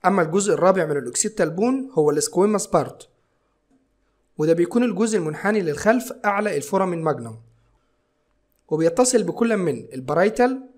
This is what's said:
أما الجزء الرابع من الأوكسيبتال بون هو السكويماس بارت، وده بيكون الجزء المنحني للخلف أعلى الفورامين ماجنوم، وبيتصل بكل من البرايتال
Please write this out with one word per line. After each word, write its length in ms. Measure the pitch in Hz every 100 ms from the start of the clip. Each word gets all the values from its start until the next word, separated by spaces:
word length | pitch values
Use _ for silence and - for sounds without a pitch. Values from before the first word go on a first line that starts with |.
أما 180 | 185 196
الجزء 320 | 156 185 202
الرابع 300 | 165 175 190
من 120 | 156 143
الأوكسيبتال 540 | 120 - 214 214 165
بون 400 | 160 240 269 262
هو 180 | - 151
السكويماس 560 | 147 - 175 202 208 -
بارت، 420 | 170 123 - - _ _ _ _ _ _ _ _ _ _ _ _ -
وده 140 | 156
بيكون 320 | 165 170 233
الجزء 340 | 240 185 226 214
المنحني 420 | 156 156 190 214
للخلف 520 | 170 143 202 247 240 -
أعلى 320 | 208 202 208 151
الفورامين 460 | - 190 190 170
ماجنوم، 400 | 160 143 113 110 - _ _ _ _ _ _ _ _ _ _ _ _
وبيتصل 540 | 156 165 165 254 240
بكل 340 | 175 - 233 214
من 360 | 170 123 -
البرايتال 720 | 131 131 151 202 220 247 269 -